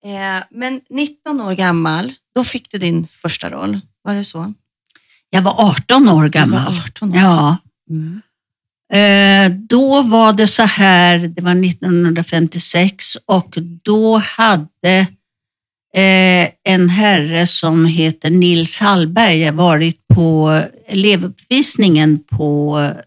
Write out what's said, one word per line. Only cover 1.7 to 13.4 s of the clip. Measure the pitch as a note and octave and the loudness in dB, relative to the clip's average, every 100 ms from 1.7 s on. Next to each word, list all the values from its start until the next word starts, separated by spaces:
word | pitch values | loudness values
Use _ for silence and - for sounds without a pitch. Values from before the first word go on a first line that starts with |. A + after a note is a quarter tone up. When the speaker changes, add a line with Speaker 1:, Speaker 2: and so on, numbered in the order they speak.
| E3+ E3 D#3+ A3 C4+ _ | -2 -2 -4 -8 -12 _
Speaker 1:
då | - | -6
fick | B3 B3 _ | -6 -8 _
du | G3+ | -8
din | F3+ E3+ E3 | -4 -4 -6
första | _ E3+ - - | _ -10 -8 -12
roll. | F3+ F#3+ G3+ - _ | -10 -8 -8 -10 _
Var | - | -8
det | G3+ | -8
så? | G3+ E3 F3 G#3+ _ _ _ _ _ _ _ | -8 -10 -12 -14 _ _ _ _ _ _ _
Speaker 2:
Jag | F#3+ | 0
var | F#3+ - G#3 | 0 2 0
arton | C#3+ - C4 B3+ | 0 0 4 6
år | |
Speaker 1:
Du | D#3+ | 4
var | D3+ | 2
Speaker 2:
gammal. | D#3 D3 A#2+ C3 F3 | 2 0 0 -2 -6
Speaker 1:
arton | - - - | -8 -8 -2
år. | F3+ | 2
Speaker 2:
Ja. | F#3+ E3+ D3 E3+ _ _ _ | 4 4 2 -2 _ _ _
Speaker 1:
Mm. | D#3+ D#3+ F#3 _ _ _ _ _ _ _ | -8 -8 -12 _ _ _ _ _ _ _
Speaker 2:
Eh, | G3 G#3 G3+ G3 G3 G3 F#3 | 0 4 4 4 4 2 0
då | A3 A#3+ C4+ C#4 | -2 0 2 2
var | B3 A3+ A3 | 2 4 4
det | G#3 G#3+ | 4 0
så | - | 2
här, | A3 - G3 F3+ F3 F3 | 0 2 4 4 4 2
det | F3 E3+ | -2 -6
var | F3 | -2
nittonhundrafemtiosex | F3+ F#3 E3+ F#3 F3 F3 E3+ E3+ E3 E3 F3 - E3+ F#3+ - - - - | 0 0 -4 -2 0 0 -2 -4 -2 -2 -4 -6 -2 -2 -2 -12 -12 -2
och | G3 | -2